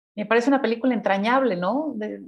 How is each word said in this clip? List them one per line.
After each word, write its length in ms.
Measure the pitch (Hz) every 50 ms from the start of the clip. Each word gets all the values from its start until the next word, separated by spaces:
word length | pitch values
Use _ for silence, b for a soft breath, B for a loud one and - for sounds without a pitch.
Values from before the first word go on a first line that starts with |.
| _ _ _
me 100 | 208 208
parece 220 | 208 220 233 233 277
una 140 | 277 262
película 320 | - 226 233 226 - 262 247
entrañable, 640 | 214 - 196 196 196 202 226 247 269 269 240 185
¿no? 360 | 175 180 185 226 277 320 302 240
De, 240 | 214 214 208 202 202 190